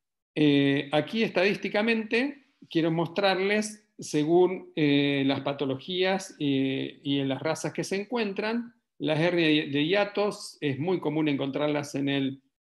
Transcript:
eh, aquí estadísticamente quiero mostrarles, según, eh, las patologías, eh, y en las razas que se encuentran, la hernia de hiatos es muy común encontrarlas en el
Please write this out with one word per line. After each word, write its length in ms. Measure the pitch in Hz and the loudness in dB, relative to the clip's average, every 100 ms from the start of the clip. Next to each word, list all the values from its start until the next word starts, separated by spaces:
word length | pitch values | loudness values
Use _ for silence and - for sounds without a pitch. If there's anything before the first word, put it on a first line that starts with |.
| _ _ _ | _ _ _
eh, 540 | - 151 143 139 139 147 | 0 4 4 4 2 0
aquí 320 | 151 - 220 | -2 0 -2
estadísticamente 1200 | 208 190 196 196 202 208 220 226 220 233 285 - _ _ - | 0 2 2 0 -2 -2 0 0 0 -2 -2 -6 _ _ -4
quiero 220 | 165 165 | 0 0
mostrarles, 960 | 160 165 185 196 185 196 208 214 - _ _ | 0 -2 0 2 2 2 0 -2 -8 _ _
según, 760 | - 151 151 175 180 190 - | -4 0 4 6 4 2 -8
eh, 480 | - 147 143 143 139 135 | 0 2 4 2 2 2
las 160 | 135 | 0
patologías, 920 | 139 143 139 131 - 180 185 190 - - | -2 -2 -2 -4 -4 -2 0 0 -4 -4
eh, 580 | 147 135 135 135 139 - | 0 2 0 -2 -6 -8
y 160 | 143 139 | -2 -2
en 80 | 135 | 0
las 120 | 135 | -2
razas 320 | 160 151 156 | -4 -4 -4
que 120 | - | -6
se 160 | 160 190 | -4 -4
encuentran, 760 | 202 240 208 196 214 233 233 _ _ _ | -4 -4 -4 -4 -4 -4 -6 _ _ _
la 160 | 147 | -2
hernia 320 | 151 170 175 156 151 156 | 2 2 4 4 2 2
de 160 | 143 156 | -2 2
hiatos 720 | 202 202 202 208 202 - - | 2 0 0 -2 -2 -12 -6
es 200 | 147 127 | -4 -2
muy 180 | 170 175 | -2 -2
común 300 | 156 151 151 | -2 0 0
encontrarlas 680 | 139 139 139 151 147 131 | 0 -2 -2 -2 -2 -4
en 140 | 139 139 | -4 -2
el 340 | 139 135 135 _ _ | 0 -2 -4 _ _